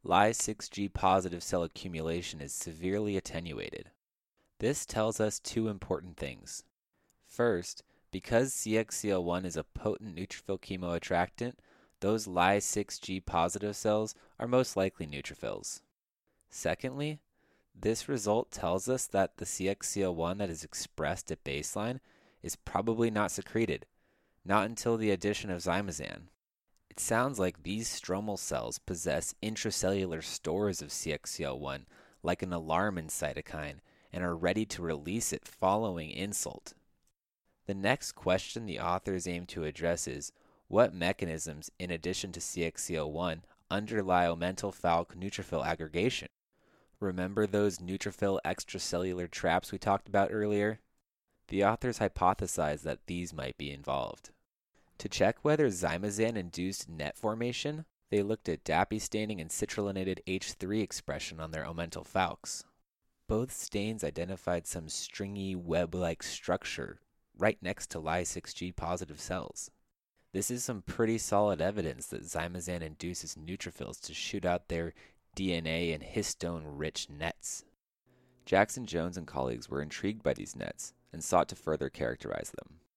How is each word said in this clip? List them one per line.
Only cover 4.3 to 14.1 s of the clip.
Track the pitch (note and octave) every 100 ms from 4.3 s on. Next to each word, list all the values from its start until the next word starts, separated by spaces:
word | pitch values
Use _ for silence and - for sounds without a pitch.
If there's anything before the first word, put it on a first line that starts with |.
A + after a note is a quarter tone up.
| _ _ _
This | A2+ D3+
tells | - A2 A2 A2
us | G#2+ -
two | - A2+ A2
important | G2+ - E2+ F2+ -
things. | C#2 - - - _ _ _ _ _ _ _
First, | - A#2+ F#2 F2 - _ _ _
because | F#2 - A#2 C3
C | - A2 A2
X | A2 -
C | G#2
L | F#2
one | F2 F2
is | F#2 E2
a |
potent | - - G#2+ G2+ G#2+ D#2+
neutrophil | F#2+ - - F#2+
chemoattractant, | - F#2+ F2 E2+ - F2 F2+ - A#2+ - _ _ _ _
those | G2 A2 G#2
Ly | F2+ F2+ G2+
six | - G#2+ G2+ -
G | - F#2+
positive | - E2+ F2 G2 G#2 G2+
cells | A2 G#2+ A2